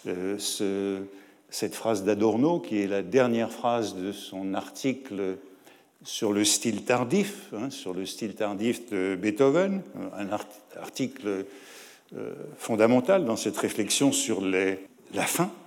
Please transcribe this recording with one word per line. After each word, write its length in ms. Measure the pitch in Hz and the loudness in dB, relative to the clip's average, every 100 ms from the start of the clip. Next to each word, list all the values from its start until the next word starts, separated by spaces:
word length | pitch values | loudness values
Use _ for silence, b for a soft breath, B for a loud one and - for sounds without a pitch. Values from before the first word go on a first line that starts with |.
| - | -6
Euh, 300 | 90 92 101 | -4 -2 -4
ce, 640 | - - 101 98 98 98 98 B B B _ | -4 -2 -2 0 -2 -2 -6 B B B _
cette 240 | - 104 | -6 -6
phrase 300 | - 110 110 | -2 -2 0
d'Adorno, 560 | 95 104 110 107 147 170 | 2 4 4 4 4 2
qui 180 | - 104 | 0 0
est 60 | 101 | 0
la 160 | 101 | 0
dernière 500 | 92 131 123 117 113 | 2 4 4 4 0
phrase 440 | - 123 120 104 92 | -2 0 0 0 -4
de 160 | 95 | -6
son 420 | 101 - 95 95 | -8 -10 -8 -6
article 800 | 95 - - 135 127 - 98 95 95 B B B B B _ | -6 -6 -4 -4 -4 -6 -4 -4 -4 B B B B B _
sur 280 | - - 110 | -12 -2 0
le 120 | 101 | 4
style 400 | 104 - 120 104 | 4 2 0 0
tardif, 640 | - 123 120 180 202 - - | 2 2 2 2 0 -4 -12
hein, 160 | 110 127 | -8 -8
sur 240 | - 95 | -8 -8
le 140 | 90 95 | -6 -6
style 280 | - 113 | -6 -8
tardif 540 | 95 104 98 113 117 - | -4 -4 0 0 -2 -2
de 280 | 101 92 95 | -2 0 0
Beethoven, 640 | 104 104 135 151 196 196 - - - - | 0 4 4 6 2 0 -6 -10 -10 -8
un 140 | 101 | -4
art-, 180 | 104 - - - 92 | -6 -6 -18 -18 -14
article, 640 | 82 - 131 - 101 95 95 B B B B B _ - | -10 -6 -6 -4 -4 -4 -6 B B B B B _ -10
euh, 160 | - - - - | -10 -10 -12 -10
fondamental 680 | - 113 113 123 127 190 | -2 6 8 8 6 4
dans 120 | 143 110 | 4 0
cette 220 | 110 98 | -2 0
réflexion 540 | 107 - 101 - 139 | 0 0 0 2 4
sur 280 | 131 - 107 | 4 0 0
les, 380 | 95 92 95 95 - - - | 2 2 2 0 -6 -20 -8
la 120 | 98 | -4
fin. 280 | 95 - 175 - | 0 0 0 -2